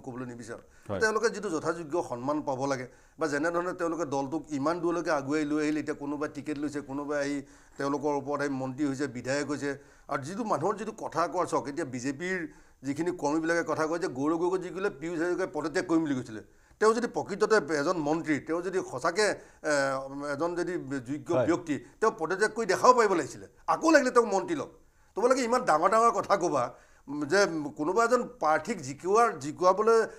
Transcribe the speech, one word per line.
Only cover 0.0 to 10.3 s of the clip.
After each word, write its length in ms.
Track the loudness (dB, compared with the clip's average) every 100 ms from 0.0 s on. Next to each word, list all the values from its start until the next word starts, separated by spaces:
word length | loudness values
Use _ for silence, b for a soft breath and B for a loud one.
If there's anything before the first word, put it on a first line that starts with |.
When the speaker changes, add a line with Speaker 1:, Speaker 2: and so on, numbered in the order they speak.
| -10
Speaker 1:
ক'বলৈ 200 | -10 -10
নিবিচাৰোঁ। 380 | -12 -12 -14 -16 b b
Speaker 2:
হয়। 100 | 0
Speaker 1:
তেওঁলোকে 300 | 2 2 0
যিটো 200 | 0 -4
যথাযোগ্য 540 | -2 -2 -4 -4 -4 -4
সন্মান 320 | -4 -2 -2
পাব 240 | -2 -2 -2
লাগে 220 | -2 -6 b b b
বা 60 | -2
যেনেধৰণে 460 | 0 0 0 -2
তেওঁলোকে 320 | -2 -2 -2 -2
দলটোক 380 | -2 -2 -4 -4
ইমান 260 | -2 0 0
দূৰলৈকে 320 | 0 0 0
আগুৱাই 340 | 0 0 0 0
লৈ 140 | 0
আহিল, 140 | 0 0
এতিয়া 180 | -2 -6
কোনোবাই 340 | -6 -4 -6
টিকেট 240 | -6 -8 -4
লৈছে, 240 | -4 -6
কোনোবাই 360 | -8 -8 -4 -2
আহি 220 | -2 -4 -6 b b -6
তেওঁলোকৰ 340 | -2 0 0 0
ওপৰত 240 | -2 -2
আহি 100 | -2
মন্ত্ৰী 340 | -2 -4 -2 -2
হৈছে, 220 | 0 -4
বিধায়ক 400 | -4 -2 -2 -2
হৈছে, 220 | -4 -4 -6 b b b
আৰু 120 | -6
যিটো 220 | -4